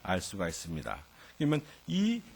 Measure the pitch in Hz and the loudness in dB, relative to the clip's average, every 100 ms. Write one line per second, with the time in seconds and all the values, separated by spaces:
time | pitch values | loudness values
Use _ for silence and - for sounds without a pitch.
0 | 95 92 - 98 85 - 82 80 60 50 | 0 0 0 -2 -2 -2 -4 -4 -4 -8
1 | - - - - 147 151 151 - - 180 | -10 -20 -20 0 2 2 -2 -12 -2 2
2 | 208 233 - | 2 2 -4